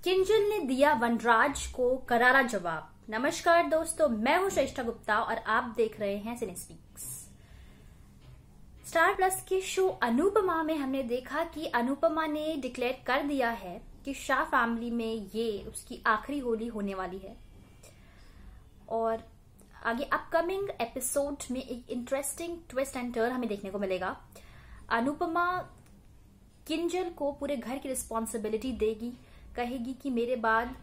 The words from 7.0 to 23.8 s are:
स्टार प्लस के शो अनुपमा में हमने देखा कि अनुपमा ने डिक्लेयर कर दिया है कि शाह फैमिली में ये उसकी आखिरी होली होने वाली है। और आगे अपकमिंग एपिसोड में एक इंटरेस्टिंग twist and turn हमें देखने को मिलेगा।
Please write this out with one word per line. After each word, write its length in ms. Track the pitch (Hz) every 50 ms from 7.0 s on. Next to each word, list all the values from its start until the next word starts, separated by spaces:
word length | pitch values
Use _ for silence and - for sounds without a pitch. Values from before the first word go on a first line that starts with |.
| - - - - - - - - - - - - - - - - - - - - - - - - - - - - - - - - - - - - - -
स्टार 260 | - 330 320 359 392
प्लस 300 | 370 370 381 370 - - -
के 120 | 381 381
शो 280 | 381 - - - 381 370
अनुपमा 760 | 370 - - 240 226 247 320 403 392 440 392 370 339 320 320
में 140 | 311 320
हमने 260 | 311 277 262 262 269 269
देखा 420 | 233 240 254 254 - 262 302 339
कि 220 | 339 - 302 311
अनुपमा 600 | - - 240 240 247 277 285 - 330 330 320 320
ने 300 | 311 294 302 302 311 320
डिक्लेयर 460 | 294 254 254 247 - 247 240 262 - -
कर 160 | - 247 277 285
दिया 280 | 285 294 269 247 233
है 320 | 233 202 196 180 175 220 - - - - -
कि 100 | - 175
शाह 300 | - - - 269 262 311
फैमिली 460 | 311 - 269 240 233 233 226 226 240
में 240 | 233 233 226 226 220 226 202 196 -
ये 300 | 214 226 233 208 196 190 -
उसकी 340 | 220 - - - 254 - -
आखिरी 320 | 240 220 214 214 - 277 294
होली 280 | 262 247 226 214 220
होने 280 | 233 226 220 202 202 196
वाली 240 | 190 185 190 185 190
है। 180 | 190 196 226 - - - - - - - - - - - - - - - - - - - - - - - - - - - - - - -
और 360 | - 226 226 226 226 226 - - - - - - - - - - - - -
आगे 200 | 226 233 240 -
अपकमिंग 680 | - - 302 - - - 330 330 339 370 392 403 392 - -
एपिसोड 560 | 233 233 - 269 247 - - 285 277 285 294 285 - -
में 120 | 247 247 254
एक 280 | - - 240 240 -
इंटरेस्टिंग 680 | - 247 233 240 269 269 285 - - - 339 339 349 339 - -
twist 220 | - 247 277 277 -
and 160 | 262 240 247
turn 220 | 233 233 226 240
हमें 180 | 254 254 247 226
देखने 220 | 208 196 202 190
को 80 | 190
मिलेगा। 420 | 202